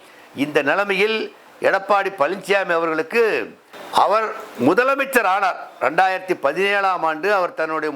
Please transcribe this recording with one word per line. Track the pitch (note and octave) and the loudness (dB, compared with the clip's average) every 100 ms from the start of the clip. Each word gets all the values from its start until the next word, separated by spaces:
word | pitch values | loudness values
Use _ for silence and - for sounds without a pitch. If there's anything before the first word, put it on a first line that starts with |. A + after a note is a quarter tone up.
| - - - - | -20 -20 -18 -6
இந்த | D3 D3+ C#3 | -2 0 2
நிலைமையில் | F3 G3+ F#3 G#3+ A3 - - - - C3 | 0 0 0 0 0 -6 -12 -20 -2 0
எடப்பாடி | F#3+ F#3+ G3+ F#3+ F#3+ | 0 0 0 0 -2
பழனிசாமி | D3 F#3+ - G3 F3+ E3+ | -2 -2 0 0 2 0
அவர்களுக்கு, | E3 D#3 D#3+ A#3 A3 D3 F2+ - _ - - - | 0 -2 -2 0 2 0 -4 -12 _ -20 -4 2
அவர் | D#3 G#3+ A3 - - - B2 | 4 2 0 -8 -14 0 2
முதலமைச்சர் | F#3+ B3+ C4+ C4+ B3 G3 | 4 2 0 2 2 2
ஆனார். | F#3+ F#3+ - - - B2 | 2 0 -2 -10 -4 0
ரெண்டாயிரத்தி | E3 F#3+ F#3 F#3 F3 C3+ | 2 2 0 -4 -2 0
பதினேழாம் | D#3 G3 G3+ F#3+ F3 D#3+ | 0 0 2 0 0 -2
ஆண்டு | D#3 F#3 G3+ | -2 0 0
அவர் | E3+ E3+ | 0 -2
தன்னுடைய | D#3+ D#3+ D3+ | -4 -2 -4